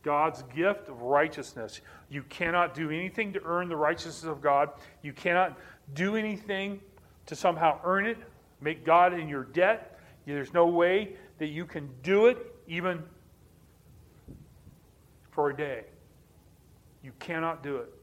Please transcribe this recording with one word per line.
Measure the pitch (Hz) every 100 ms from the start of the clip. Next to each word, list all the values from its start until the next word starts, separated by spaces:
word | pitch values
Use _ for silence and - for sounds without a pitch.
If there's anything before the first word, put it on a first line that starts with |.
God's | 151 147 160 147 131 135
gift | 185 196 -
of | 123
righteousness. | 123 143 160 160 127 - 110 - - - -
You | 139
cannot | 131 - 170 175 170
do | 165 160
anything | 156 185 - 208
to | 196 165
earn | 175 180
the | 156
righteousness | 151 165 165 151
of | 160 143
God. | 147 139 147 - - -
You | 147
cannot | 135 180 175 185 131 - - -
do | 139 190 220
anything | 214 208 208 196 196 196 - - - - -
to | 151
somehow | 185 160 160 143
earn | 175 190 214
it, | 226 - - _ _
make | 147 160
God | 127 170 180
in | 175 156
your | 143
debt. | 117 156 185 220 - - - - -
There's | 143 135
no | 175 170
way | 170 175 196 208 - - -
that | 156
you | 151 175
can | 165 143 127
do | 143 202 233
it, | 247 - - -
even | 170 180 170 160 - - _ _ _ _ _ _ - - - - - - - - - _ _ _ _ -
for | - 143
a | 135
day. | 147 120 - - - _ _ _ _ _ _ - - _
You | 135 -
cannot | - 165 165 156
do | 139 135
it. | 117 -